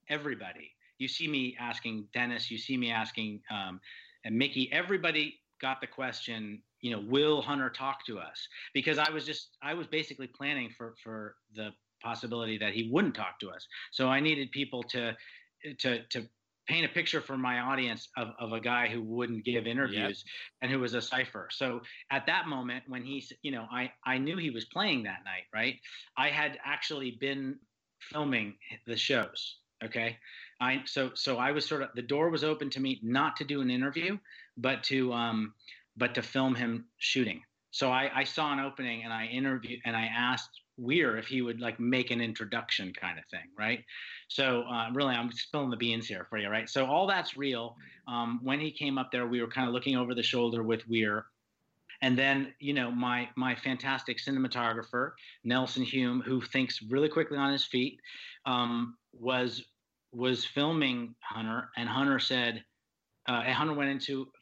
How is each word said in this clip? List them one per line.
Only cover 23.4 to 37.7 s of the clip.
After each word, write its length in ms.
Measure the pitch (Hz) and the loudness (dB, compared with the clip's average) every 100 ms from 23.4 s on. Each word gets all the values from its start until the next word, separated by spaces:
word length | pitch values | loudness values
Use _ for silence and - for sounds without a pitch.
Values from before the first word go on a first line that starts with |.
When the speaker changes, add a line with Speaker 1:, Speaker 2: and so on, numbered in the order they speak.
Speaker 1:
you 100 | 147 | -6
know, 160 | 127 113 | -6 -4
I, 200 | 123 127 - 127 | -4 -4 -4 0
I 120 | 131 | 2
knew 200 | 139 185 | 2 0
he 120 | 160 | -2
was 160 | 113 - | -4 -4
playing 380 | 165 208 139 | 0 2 2
that 200 | 104 90 95 | 0 -6 -8
night, 180 | 92 - | -8 -4
right? 220 | 107 120 131 - - - - | 0 0 -2 -10 -18 -8 0
I 140 | 147 | 2
had 280 | 147 151 135 | 2 0 0
actually 480 | 135 147 - 151 131 113 | -4 -4 -2 -2 -4 -2
been 400 | 135 139 135 139 _ _ _ - | -2 -2 -4 -6 _ _ _ -20
filming 560 | - 151 143 120 104 - - - - | -8 -2 2 2 0 -8 -16 -14 -6
the 100 | 110 | 0
shows. 640 | - 131 104 - - - _ - | 4 4 2 -2 -10 -12 _ -12
Okay. 340 | 107 120 113 113 - - - - | -6 -2 -2 -4 -12 -18 -14 -2
I, 220 | 127 135 135 | 2 2 0
so, 260 | 143 131 127 | 0 0 0
so 220 | 143 120 | 0 2
I 140 | 127 | 4
was 140 | 147 135 | 2 2
sort 160 | 151 | 0
of, 80 | 135 123 | -2 -4
the 60 | |
door 280 | 120 143 170 | 0 4 4
was 140 | 160 | 4
open 260 | 151 156 139 | 2 0 -2
to 80 | 131 | -2
me 200 | 135 117 | 0 0
not 320 | 113 131 151 - | 2 4 2 0
to 80 | 143 | -2
do 160 | 143 | 0
an 80 | 127 | 2
interview, 480 | 123 139 147 180 202 - - - - | 2 0 0 -2 -2 -6 -20 -18 -2
but 260 | 127 131 - | 0 0 0
to, 260 | 135 127 | 2 2
um, 400 | 120 117 110 104 - - - _ - | 2 2 0 -2 -6 -20 -20 _ -2
but 160 | 127 123 | 0 0
to 60 | |
film 320 | 110 135 131 120 | 0 2 4 4
him 320 | 120 117 117 - | 2 -2 -4 -4
shooting. 440 | - 131 110 82 - _ _ | 0 2 2 -2 -10 _ _